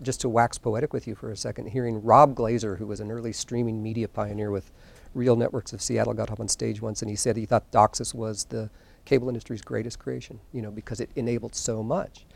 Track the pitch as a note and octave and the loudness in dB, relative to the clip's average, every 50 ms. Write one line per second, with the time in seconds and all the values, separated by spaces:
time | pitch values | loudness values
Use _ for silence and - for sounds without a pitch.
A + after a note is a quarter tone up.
0 | B2 C3 B2 - - B2 A2 A#2 A#2 A2+ - - - A#2+ G#2+ A2+ D3 D3+ - A#2 | -6 -6 -4 -2 -2 2 4 4 4 4 2 -2 -4 -2 -2 0 -2 -2 -4 -4
1 | - A#2 G2+ - - A2+ G#2 - - A#2+ G#2 A#2 A#2 - C3 C3 A#2+ A#2 A2+ G#2+ | -6 -8 -10 -10 -10 -10 -8 -6 -6 -6 -6 -8 -8 -6 -2 -2 0 0 -2 0
2 | G#2 A2+ A2 C3 D3+ C#3+ B2+ C3+ A#2 A2 A#2+ A#2 A2+ G#2 F#2+ F2+ A2 G#2 G#2 G2+ | 4 8 10 10 10 10 8 4 0 2 2 0 0 -2 -4 -4 -6 -6 -6 -6
3 | G#2+ G#2 A2+ A#2+ A2+ A#2 G#2 - - - B2 A#2+ A#2+ A#2 A2 A2 G#2+ A2 A2 A2+ | -6 -6 -8 -6 -6 -6 -6 -6 -6 -4 -2 0 0 0 -2 -2 -4 -4 -2 -2
4 | A2+ - - A2 G#2 G#2 G#2 G#2 G#2+ G#2 G2+ F#2+ - - - - - - - - | -4 -2 -2 -4 -4 -4 -2 -2 -2 0 0 -2 -2 -6 -14 -20 -20 -20 -20 -20
5 | - - - B2+ B2 B2+ A#2 A#2 A#2 - - B2 - - A#2+ G#2+ - - A#2+ A2 | -18 -10 -4 2 4 6 6 6 4 2 0 -4 -6 -8 -8 -8 -4 -2 0 2
6 | A2+ A2+ A2+ A2 A2 A2+ A2 G#2+ G#2+ G#2 - - A#2 A2+ A2 G#2+ A2+ A2 G#2+ - | 2 2 0 -2 -2 -4 -4 -4 -4 -4 -2 -2 -2 -2 -4 -4 -4 -6 -6 -6
7 | A#2 G#2+ G#2 G#2 - B2 G#2+ A#2 G#2+ - B2 G#2+ - - - A2+ G#2+ G#2+ - - | -6 -6 -4 -2 0 0 0 0 0 2 2 2 2 4 6 6 6 6 6 0
8 | B2 - - A#2 A2 A2 G#2+ - - - - A2+ A2 G#2+ - - - - - - | -6 -6 -6 -6 -6 -6 -6 -6 -8 -8 -6 -8 -8 -8 -10 -16 -20 -20 -20 -16
9 | - - C#3 B2+ B2 B2+ A#2+ A#2 - - A#2 G#2+ - - A#2 A2 A2 A#2+ - - | -2 2 2 2 2 2 -4 -6 -6 -8 -10 -10 -8 -6 -4 -4 -4 -6 -8 -10
10 | - C3 B2+ B2 - - - A2 - - - B2 A2 G#2 G#2 G#2+ - - A#2+ A#2 | -8 -8 -6 -6 -8 -12 -16 -18 -16 -12 -10 -8 -8 -8 -10 -10 -10 -8 -6 -6
11 | A#2 - - C#3 A#2 A#2 A#2+ A#2 - A#2 - - - - A2+ A2 A2 A2+ D3+ F#3+ | -6 -6 -6 -4 -2 -2 -2 -2 -4 -6 -8 -6 -4 -4 -2 -2 -2 -2 -2 -2
12 | - - - - - - - | -4 -6 -10 -18 -20 -20 -20